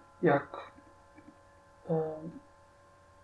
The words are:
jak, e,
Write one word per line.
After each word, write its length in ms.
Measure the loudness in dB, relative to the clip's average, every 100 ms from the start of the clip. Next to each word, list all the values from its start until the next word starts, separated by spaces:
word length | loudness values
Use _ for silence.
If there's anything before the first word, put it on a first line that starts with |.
| -20 2
jak, 500 | 4 4 2 -10 -12 -18 -20 -20 -20 -20 -20 -20 -20 -20 -20 -14 -2
e, 220 | 0 0 -4 -10 -14 -18 -20 -20 -20 -20 -20 -20 -20